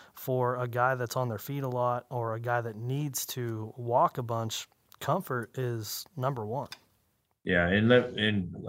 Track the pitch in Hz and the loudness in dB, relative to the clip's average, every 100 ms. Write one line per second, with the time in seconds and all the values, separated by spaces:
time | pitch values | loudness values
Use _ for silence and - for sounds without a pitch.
0 | - - - 127 123 127 123 120 123 131 | -20 -12 -2 2 2 0 -2 2 2 2
1 | 120 135 123 107 - 139 135 123 123 123 | 0 0 -2 -2 -6 -4 -2 0 0 0
2 | - 123 113 113 117 120 117 107 120 139 | -4 -4 -2 -4 0 0 -2 -6 -4 -2
3 | 147 - - - 120 110 110 - 120 123 | -2 -4 -6 -4 -4 -4 -6 -6 0 2
4 | 165 - 117 113 113 - - _ _ - | 2 0 -2 -2 -2 -4 -8 _ _ -8
5 | - 170 180 123 110 - 127 117 104 - | 0 0 0 -4 -4 -4 -4 -4 -6 -8
6 | - - 127 131 107 127 120 - _ _ | -10 -4 -2 -2 -4 -6 -6 -12 _ _
7 | _ _ _ _ - 90 87 98 113 123 | _ _ _ _ 0 2 4 6 8 8
8 | 120 - 107 104 87 - | 6 0 0 2 -2 -6